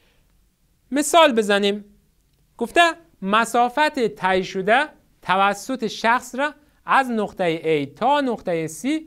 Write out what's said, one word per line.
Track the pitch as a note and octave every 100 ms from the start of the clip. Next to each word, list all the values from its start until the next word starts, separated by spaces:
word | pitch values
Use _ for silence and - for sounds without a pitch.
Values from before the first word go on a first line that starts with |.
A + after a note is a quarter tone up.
| _ _ _ _ _ _ _ _ -
مثال | C4 C#4+ E4+ D#4
بزنیم، | A3+ G#3 G3+ G3+ G#3 G3+ _ _ _ _ _ _ -
گفته | A#3 - E4+ E4 - -
مسافت | F#3+ G#3+ A3+ A#3+ A#3+ B3 D4+ D4
طی | A3+ - F#3 F#3+
شده | F#3 F#3+ F#3 A#3 D4+ - _ _
توسط | - F#3 G3 G3+ - C4 G#3+
شخص | - A3 B3 B3 A#3+
را | C#4+ C#4+ _ _ -
از | G#3 C4+
نقطه | A3+ G3+ - F3+ E3 D#3+ D#3 C#3
A | -
تا | A#3 D4
نقطه | C4+ G#3+ - E3+ D#3
C | D#3+ B3+ D#4